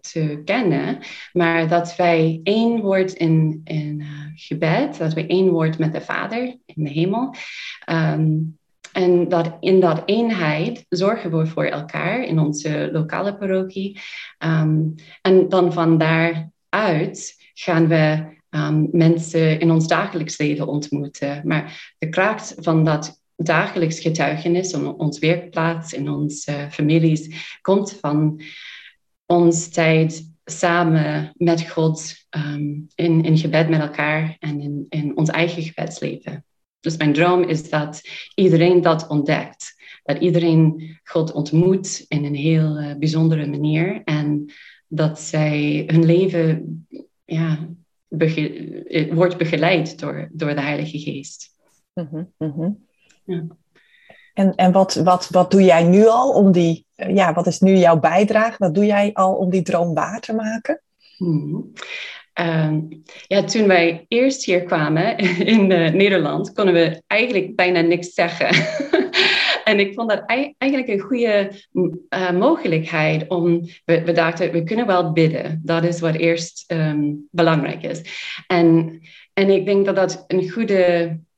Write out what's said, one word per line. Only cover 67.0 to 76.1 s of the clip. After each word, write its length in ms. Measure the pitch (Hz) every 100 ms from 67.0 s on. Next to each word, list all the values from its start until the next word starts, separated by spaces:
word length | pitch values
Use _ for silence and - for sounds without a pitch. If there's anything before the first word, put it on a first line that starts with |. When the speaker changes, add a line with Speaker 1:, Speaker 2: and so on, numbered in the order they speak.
| _
Speaker 1:
eigenlijk 480 | 208 240 196 190 -
bijna 260 | 180 180
niks 320 | 165 175 175
zeggen. 360 | - 170 - 131
<laughs> 640 | 170 - - 277 - - - - - - -
En 160 | - 208
ik 140 | 196
vond 160 | 196 226
dat 140 | 202 -
ei-, 280 | 240 294 _
eigenlijk 340 | 269 277 247
een 80 | 202 -
goede, 440 | 254 233 208 196 - _
m-, 240 | - 175 170 -
eh, 220 | 185 180
mogelijkheid 960 | 180 247 320 - 160 160 165 156 156 -
om, 340 | 180 170 170 170 - -
we, 180 | 165
we 80 | 170
dachten, 400 | 170 165 170 175
we 120 | 165
kunnen 220 | 165 220 226
wel 260 | 180 165
bidden. 500 | 165 160 156 - 160
Dat 200 | - 165
is 160 | 170 170
wat 160 | 165